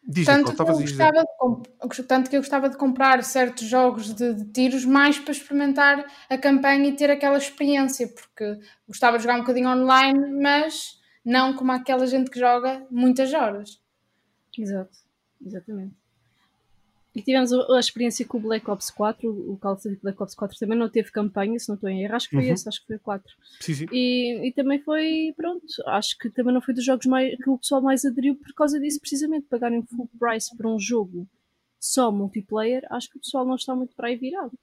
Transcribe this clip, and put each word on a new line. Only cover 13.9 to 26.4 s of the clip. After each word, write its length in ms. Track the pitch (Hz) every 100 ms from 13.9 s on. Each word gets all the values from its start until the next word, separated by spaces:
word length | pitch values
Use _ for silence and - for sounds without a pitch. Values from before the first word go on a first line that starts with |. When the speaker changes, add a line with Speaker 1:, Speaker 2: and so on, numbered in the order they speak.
| _ _ _ _ _ _ -
Speaker 3:
Exato, 400 | 208 196 190 _ _ _ _ _
exatamente. 480 | 185 190 180 208 190 - _ _ _ _ _ _ _ _ _ _ _
E 80 | 226
tivemos 280 | 233 262 247
a, 240 | 247 -
a 40 | 254
experiência 440 | 240 - 240 226
com 140 | 226 240
o 40 |
Black 280 | 220 220 -
Ops 220 | 202 -
quatro, 400 | - 208 220 226
o, 220 | 202 -
o 40 | 196
Call 160 | 202
of 100 | 190
Duty 160 | 214 196
Black 200 | 196 196
Ops 140 | 196
quatro 200 | - 202 -
também 180 | 208 233
não 100 | 226
teve 240 | 226 214
campanha, 460 | - 202 202 202 233
se 100 | -
não 60 |
estou 160 | 202 196
em 140 | 190
erro, 120 | 202
acho 140 | 233 -
que 60 |
foi 100 | 139
Speaker 1:
Uhum. 80 | 254
Speaker 3:
esse, 160 | 175 214
acho 120 | -
que 60 | -
foi 80 | 214
o 20 |
quatro. 340 | - 196 _ _ _ -
Speaker 1:
Sim, 140 | -
sim. 120 | 139 160
Speaker 3:
E, 560 | 247 247 247 240 233 254
e 60 |
também 260 | 269 269 285
foi, 540 | 285 311 320 320 320
pronto, 300 | - 330 359 311 - -
acho 280 | 196 - -
que 100 | 233
também 240 | -